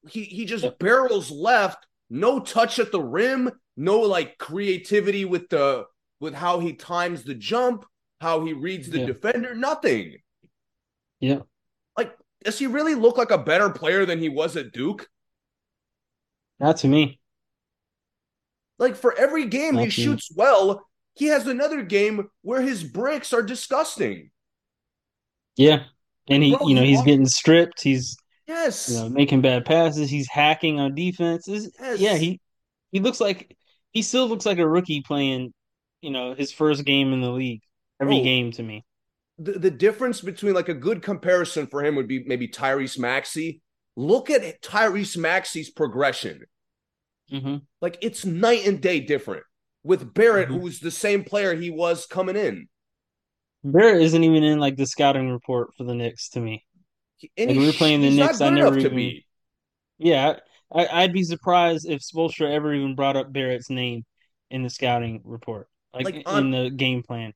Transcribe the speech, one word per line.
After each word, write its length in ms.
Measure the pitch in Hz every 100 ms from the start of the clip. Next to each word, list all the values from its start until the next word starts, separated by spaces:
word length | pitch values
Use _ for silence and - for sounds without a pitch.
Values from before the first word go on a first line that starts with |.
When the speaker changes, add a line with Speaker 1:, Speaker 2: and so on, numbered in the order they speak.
| -
Speaker 1:
He, 140 | 220
he 200 | 208 185
just 200 | 208 226
Speaker 2:
Yep. 140 | 254 -
Speaker 1:
barrels 520 | 185 262 254 240 135
left, 560 | 147 202 240 190 - _ _ _
no 300 | 123 175 269
touch 380 | - 226 233 240
at 140 | 220
the 80 | 190
rim, 500 | 131 151 240 262 247 - _ -
no, 240 | 160 214
like, 380 | 214 180 143 _
creativity 840 | - 175 202 185 - 208 190 196
with 240 | 190 175 175
the, 360 | 160 139 127 - _ _ _
with 140 | 151
how 260 | 139 175 175
he 140 | 170
times 500 | - - 175 175 170
the 100 | 120
jump, 500 | 127 - 233 247 226 - _ _ _
how 240 | 165 160
he 80 | 160
reads 360 | 147 165 190 131
the 120 | 156
Speaker 2:
Yeah. 60 | 127
Speaker 1:
defender, 480 | 127 208 240 247
nothing. 640 | 233 262 302 - 117 85 67 _ _ _ _ _ _ _ _ _ _
Speaker 2:
Yeah. 200 | 131 139 - _ _ _ _ -
Speaker 1:
Like, 200 | 240 - _ _
does 140 | 208 220
he 80 | 269
really 280 | 269 311
look 220 | 277 226 240
like 120 | 233
a 60 | 185
better 300 | 120 175 202
player 360 | - 165 190 185
than 140 | 165
he 80 | 160
was 280 | 139 160 156
at 160 | 123
Duke? 360 | 117 147 202 - _ _ _ _ _ _ _ _ _ _ _ _ _ _ _
Speaker 2:
Not 160 | 143 160
to 100 | 135
me. 300 | 147 143 - _ _ _ _ _ _ _ _ _ _ _ _ _ _ _ _
Speaker 1:
Like, 160 | 254 -
for 160 | 247 214
every 280 | 277 320 247
game 280 | 247 320
Speaker 2:
Not 100 | 269 117
Speaker 1:
he 40 |
Speaker 2:
to 100 | -
me. 40 |
Speaker 1:
shoots 260 | 117 113 -
well, 520 | 160 262 214 381 196 _ _ _
he 120 | - 294
has 200 | 294 233
another 360 | 247 294 302
game 460 | 185 196 208 214 202 _
where 180 | 185 254
his 220 | 262 220
bricks 480 | 156 151 254 294 -
are 100 | 240
disgusting. 880 | 208 247 - 269 311 - 123 90 73 _ _ _ _ _ _ _ _ _ _ _ _ -
Speaker 2:
Yeah. 280 | 143 151 - _ _ _ -
And 140 | 139
he, 120 | 147
Speaker 1:
Bro, 140 | 135 151
Speaker 2:
you 60 |
know, 80 | 131
Speaker 1:
he 60 | 135
Speaker 2:
he's 80 | 135
Speaker 1:
lost 80 | 131
Speaker 2:
getting 200 | 143 131
stripped. 560 | - - 165 165 -
He's, 340 | 135 131 127 - _ _ -
Speaker 1:
Yes. 440 | 330 311 - -
Speaker 2:
you 80 | 117
know, 100 | 117
making 320 | 135 143 135
bad 240 | 131 123
passes. 440 | 120 165 165 151 143
He's 180 | 147 127
hacking 500 | 147 147 156 160 151
on 160 | 139
defense. 540 | 139 180 180 170 170 196
Is 240 | 208 226 -
Speaker 1:
Yes. 180 | 262 214
Speaker 2:
yeah, 140 | 202 170
he, 240 | 165 185 _ _ _ _ _
he 80 | 196
looks 200 | 226 247
like, 360 | 208 190 - _ _ _ _
he 100 | 220
still 240 | 220 254 247
looks 180 | 220 220
like 120 | 180
a 100 | 160
rookie 340 | 170 180 147
playing, 500 | 135 143 139 127 127 _ _ _ _ _
you 80 | 156
know, 240 | 135 127
his 180 | 131 139
first 320 | - 156 143
game 280 | 143 139 135
in 80 | 131
the 80 | 123
league. 300 | 127 127 110 _ _ _ _
Every 180 | 139 139
Speaker 1:
Bro, 80 |
Speaker 2:
game 280 | 131 127 120
to 100 | 113
me. 220 | 113 107 _ _ _ _ _ -
Speaker 1:
the, 140 | 165
the 180 | 196 185
difference 500 | 135 202 220 254 -
between, 320 | 180 170 196
like, 160 | 185 175
a 60 |
good 260 | 147 160 202
comparison 680 | - 196 175 180 165 156 135
for 160 | 139
him 140 | 147 139
would 100 | 120
be 160 | 131
maybe 220 | 123 123 120
Tyrese 520 | - 135 139 135 131
Maxey. 640 | 120 131 - 156 165 160 _ _ _ -
Look 320 | 143 233 240
at 320 | 277 170 -
Tyrese 560 | - 208 220 196 190 175
Maxey's 540 | 160 185 - 165 156
progression. 720 | - 147 123 139 123 98 71 - _ _ _ _ _ _ _ _
Speaker 2:
Mm-hmm. 240 | 139 135 143 _ _
Speaker 1:
Like, 160 | 175 170
it's 240 | 220 214 196
night 400 | 165 226 233 202
and 160 | 185
day 180 | 180 165
different 440 | 139 143 - 82 - _ _ _
with 300 | 143 185 123
Barrett, 380 | 196 226 208 160
Speaker 2:
Mm-hmm. 100 | 135
Speaker 1:
who's 200 | 180 -
the 100 | 165
same 340 | 165 208 202
player 300 | 202 208 196
he 160 | 165 175
was 340 | 160 170 170
coming 320 | - 185 185 202
in. 320 | 175 92 - _ _ _ _ _ _ _ _ _
Speaker 2:
Barrett 380 | 143 165 226 185
isn't 200 | 160 165
even 220 | 165 160
in, 160 | 151 151
like, 160 | 139 135
the 100 | 131
scouting 440 | - 143 135 131
report 400 | 123 - 123 120 _
for 80 |
the 100 | 123
Knicks 340 | 120 117 - -
to 100 | 123
me. 240 | 113 110 _ _ _ _ _ _
Speaker 1:
He, 160 | - -
and 100 | 233
Speaker 2:
Like, 60 |
Speaker 1:
he 60 | 131
Speaker 2:
we 60 | 147
were 60 |
Speaker 1:
sh-, 60 | 151
Speaker 2:
playing 240 | 156 147
the 60 | 139
Speaker 1:
he's 80 | 143
Speaker 2:
Knicks, 220 | 143 220
Speaker 1:
not 60 | 143
Speaker 2:
I 20 |
Speaker 1:
good 40 | 143
Speaker 2:
never 100 | 135
Speaker 1:
enough 100 | 135
to 60 | 131
Speaker 2:
even 100 | 127
Speaker 1:
be. 300 | 120 - _ _ _ _ _ _ _ _
Speaker 2:
Yeah, 400 | 160 143 143 - _ _ _
I, 160 | 165 175
I'd 280 | 165 190
be 100 | 185
surprised 640 | 175 165 185 175 170 160 170
if 140 | 143
Spoelstra 480 | - 160 165 - 151
ever 220 | 151 151
even 200 | 143 139
brought 220 | 135 139 135
up 160 | 135
Barrett's 380 | 139 131 127 -
name 340 | 127 123 120 117 _ _ _ _
in 120 | 131
the 60 | 123
scouting 520 | - 127 143 117 113
report, 440 | 110 117 - 107 - _ _
like, 100 | 127
Speaker 1:
Like, 100 | 151 151
Speaker 2:
in, 60 | 165
Speaker 1:
hon-, 280 | 196 135
Speaker 2:
in 100 | 131
the 60 | 127
game 320 | 135 131 127
plan. 300 | - 117 113